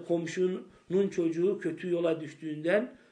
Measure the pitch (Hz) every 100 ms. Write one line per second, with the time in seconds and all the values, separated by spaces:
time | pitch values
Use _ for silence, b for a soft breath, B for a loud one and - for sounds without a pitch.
0 | - 170 165 185 185 185 - - - 180
1 | 196 - 165 160 185 208 175 160 185 175
2 | 170 160 156 - 160 151 156 202 247 B
3 | B